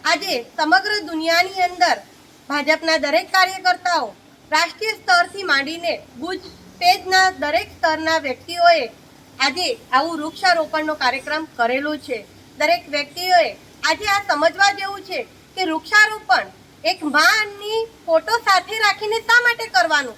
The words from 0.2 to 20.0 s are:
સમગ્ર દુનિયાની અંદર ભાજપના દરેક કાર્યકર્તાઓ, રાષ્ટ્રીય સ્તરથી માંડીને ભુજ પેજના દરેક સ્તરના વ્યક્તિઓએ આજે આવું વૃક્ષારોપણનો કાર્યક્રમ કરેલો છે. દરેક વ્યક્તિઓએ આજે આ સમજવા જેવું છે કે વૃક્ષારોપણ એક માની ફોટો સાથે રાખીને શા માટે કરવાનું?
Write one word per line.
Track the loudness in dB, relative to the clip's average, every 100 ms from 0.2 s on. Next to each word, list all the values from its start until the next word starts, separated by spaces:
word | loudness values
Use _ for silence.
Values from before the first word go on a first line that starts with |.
| -2 -6
સમગ્ર | -6 -4 2 2 2 -6 -6
દુનિયાની | -4 0 0 0 -2
અંદર | -4 0 0 0 -6 -20 -20 -20 -6
ભાજપના | -4 0 0 0 0
દરેક | 2 0 2
કાર્યકર્તાઓ, | 2 2 0 -2 0 0 -2 -2 -10 -20 _ -4
રાષ્ટ્રીય | -2 -2 -4 -8
સ્તરથી | -6 2 2 2 -4
માંડીને | -2 -2 -2 -6 -6 -6 -10 -12
ભુજ | -10 -10 -12 -20 -20 0
પેજના | 2 2 2 4 4
દરેક | 0 -2 -2 -4
સ્તરના | -2 -2 0 0 -2
વ્યક્તિઓએ | -2 -10 -10 4 4 4 0 -10 -20 -20 -20 -2
આજે | -2 -2 -4 -6 0
આવું | 0 0 -4
વૃક્ષારોપણનો | -8 -2 2 2 0 -2 -4
કાર્યક્રમ | -2 -2 -2 -4 -6 -6 -2
કરેલો | 0 0 -4 -6
છે. | -8 -10 -10 -20 -20 -4
દરેક | 0 0 -2
વ્યક્તિઓએ | -8 -8 -8 2 4 4 -4 -20 -6 -4
આજે | -2 0
આ | -2
સમજવા | 0 0 0 2 0
જેવું | 0 -8 -10
છે | -10 -10 -10 -16 -16 -6
કે |
વૃક્ષારોપણ | -4 -4 0 2 4 0 0 0 0 -16 -20 -6
એક | -4 -4
માની | 0 4 4 2 -2 -8 -4 -4 -4 -10 0
ફોટો | 0 2 -2
સાથે | 2 0 0 0
રાખીને | 0 0 -4 -4
શા | 4 4
માટે | 4 -2 -2
કરવાનું? | 0 2 0